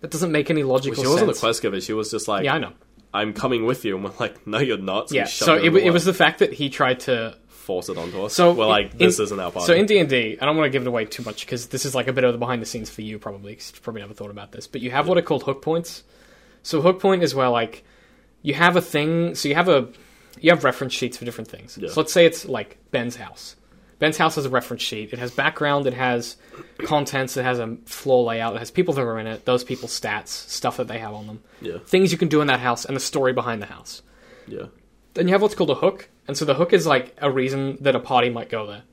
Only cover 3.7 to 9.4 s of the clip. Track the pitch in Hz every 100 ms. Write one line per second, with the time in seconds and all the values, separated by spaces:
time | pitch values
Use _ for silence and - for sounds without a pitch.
3.7 | 131 113 95 98 - 117 - - 107 135
4.7 | 107 95 95 - 139 117 - - 156 165
5.7 | 175 180 170 170 175 160 - 170 135 143
6.7 | - 135 127 - 120 113 - _ - -
7.7 | 92 87 87 85 92 104 - 175 120 110
8.7 | 107 98 117 - 90 104 98